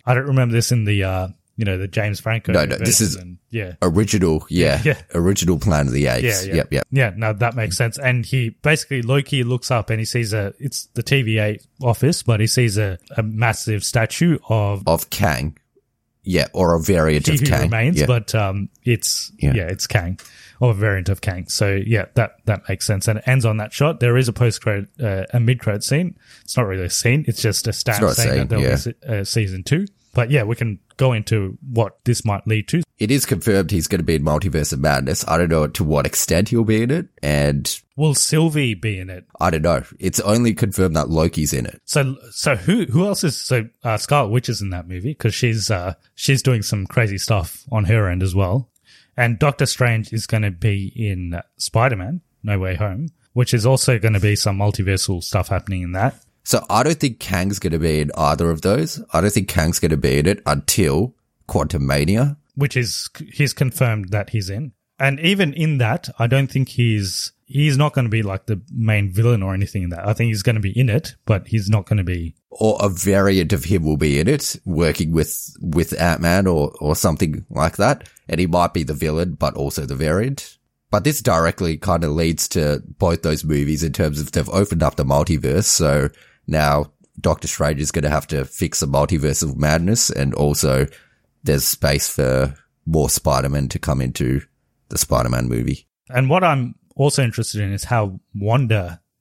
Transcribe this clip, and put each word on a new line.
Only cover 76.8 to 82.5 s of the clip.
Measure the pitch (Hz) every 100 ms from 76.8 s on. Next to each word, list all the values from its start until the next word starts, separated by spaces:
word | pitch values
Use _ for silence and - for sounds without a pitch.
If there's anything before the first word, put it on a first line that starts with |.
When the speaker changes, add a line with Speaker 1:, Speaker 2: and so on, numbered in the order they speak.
| 76
Speaker 2:
something | 76 95 76 78 73 -
like | - 82 -
that. | 104 - - _ -
And | 82
he | 90
might | 87 87
be | -
the | 73
villain, | 73 78 78 90
but | 73 76
also | 64 69 - 69
the | 67
variant. | 78 90 123 139 - - _ _ _
But | 104
this | 151 147
directly | - 82 82 - 87 76
kinda | 95 85 80
leads | 76 82 78
to | -